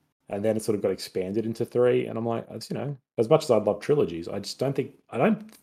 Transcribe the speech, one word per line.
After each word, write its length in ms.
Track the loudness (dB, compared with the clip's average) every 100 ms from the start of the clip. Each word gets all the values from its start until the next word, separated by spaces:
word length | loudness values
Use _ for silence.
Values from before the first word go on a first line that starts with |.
| _ _ -10
and 140 | -2
then 140 | 0 0
it 60 |
sort 120 | 0 0
of 60 |
got 100 | 0
expanded 540 | -2 -6 -6 -2 -2 -4
into 180 | -4 -4
three, 420 | 2 2 2 0
and 100 | -4
I'm 80 | -4
like, 200 | -4 -6
it's, 180 | -12 -8
you 60 | -8
know, 220 | -6 -10 _ -2
as 120 | 6
much 140 | 6
as 80 | 6
I 60 | 4
love 220 | 4 0
trilogies, 480 | 0 2 0 -4 -8
I 120 | -8
just 200 | -8 -4
don't 160 | -2 -2
think, 180 | -6 -10 _
I 80 | 0
don't 320 | 2 2 -4 -12